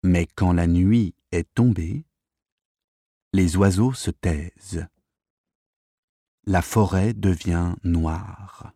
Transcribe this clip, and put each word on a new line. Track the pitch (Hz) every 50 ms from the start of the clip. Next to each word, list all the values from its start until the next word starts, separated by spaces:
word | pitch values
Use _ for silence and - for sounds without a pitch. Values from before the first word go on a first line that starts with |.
| -
Mais | 92 90 87 85 - _
quand | - 95 90 87
la | 87 85
nuit | 85 85 87 90 98 110 120 110 85 - _ _ _
est | - 87 82 _ _
tombée, | - 120 123 107 90 82 80 107 147 156 _ _ _ _ _ _ _ _ _ _ _ _ _ _ _ _ _ _ _ _ _ _ _ _ _ -
les | 95 92 85 78
oiseaux | 95 98 98 90 95 113 131 131
se | - - -
taisent. | 82 _ - 92 80 73 78 87 _ _ - - - 82 80 - _ _ _ _ _ _ _ _ _ _ _ _ _ _ _ _ _ _ _ _ _ _ _ _ _ _ _ _ _ _ _
La | 104 95 87
forêt | 85 - - 113 104 92 98 92 95 110 117
devient | 104 98 98 90 80 - 98 85 85 87 87 90 - -
noire. | 87 85 82 80 80 80 82 95 95 87 - 98 - - - - - _